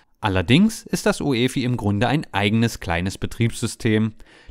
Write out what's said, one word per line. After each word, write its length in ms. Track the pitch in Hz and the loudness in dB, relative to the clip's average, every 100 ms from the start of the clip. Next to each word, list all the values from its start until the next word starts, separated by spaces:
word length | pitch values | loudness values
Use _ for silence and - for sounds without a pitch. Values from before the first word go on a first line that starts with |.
| _ - | _ -8
Allerdings 640 | 110 95 87 147 214 - | -2 0 4 4 4 0
ist 240 | - 175 - | -8 -2 0
das 120 | 196 | 0
uefi 440 | 151 120 127 143 | 0 0 0 0
im 140 | 123 123 | -2 -2
Grunde 300 | 101 101 120 | 0 0 2
ein 200 | 135 - | 0 -2
eigenes 480 | 98 104 110 113 - | 0 2 2 2 -2
kleines 380 | - 85 92 - | -4 -2 -2 -4
Betriebssystem, 960 | 101 - 117 - 113 - 123 107 110 - - - - | -6 -2 -2 -2 -6 -4 0 2 0 -4 -20 -20 -8